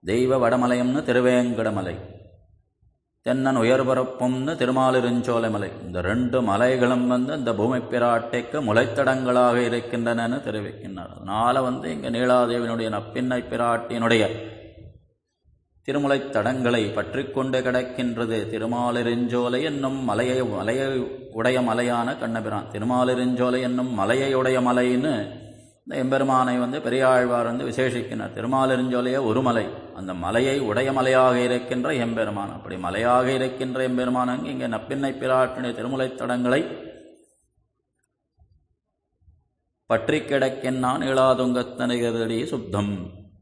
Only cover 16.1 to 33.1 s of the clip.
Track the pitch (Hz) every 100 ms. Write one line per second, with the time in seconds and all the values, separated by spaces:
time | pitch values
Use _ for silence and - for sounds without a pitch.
16.1 | 139 135 113 107 131 123 120 104 107 98
17.1 | 131 135 135 131 127 127 123 123 - 123
18.1 | 117 117 113 104 110 113 120 123 120 117
19.1 | 117 120 123 123 127 156 143 135 135 127
20.1 | 104 127 127 120 101 101 127 135 135 120
21.1 | - - 110 120 127 123 113 120 120 117
22.1 | 139 117 113 107 101 - 110 113 123 127
23.1 | 127 127 120 123 127 123 123 127 113 98
24.1 | 127 135 131 131 127 123 123 123 123 151
25.1 | 123 101 - - - - _ - 143 131
26.1 | 135 135 131 127 123 123 127 113 123 131
27.1 | 127 123 120 117 120 139 117 131 117 -
28.1 | 113 101 107 113 135 135 127 127 123 127
29.1 | 131 123 117 131 113 92 - - - 95
30.1 | 90 87 113 135 139 120 107 131 135 127
31.1 | 131 131 123 123 123 123 127 127 143 117
32.1 | 113 107 104 101 - 92 92 90 98 117